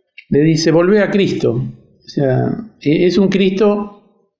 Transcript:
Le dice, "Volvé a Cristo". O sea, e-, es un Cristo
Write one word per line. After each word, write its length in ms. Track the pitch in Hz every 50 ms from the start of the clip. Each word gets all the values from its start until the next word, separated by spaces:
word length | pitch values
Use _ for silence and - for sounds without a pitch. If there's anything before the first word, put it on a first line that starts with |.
| _ _ _ - - _
Le 120 | 139 139
dice, 300 | 151 160 160 156 - 165
"Volvé 300 | 156 165 175 180 208 208
a 100 | 196 185
Cristo". 440 | 202 202 190 - 127 - 135 120 113
O 520 | 127 131 - - - _ _ _ _ _ -
sea, 400 | - - 143 131 127 131 123 123 - - - - - _
e-, 260 | - 139 156 175 175
es 120 | 180 - -
un 100 | 196 185
Cristo 1000 | 202 190 196 185 185 190 214 208 208 208 208 208 - - _ _ _ _ _ _ _ _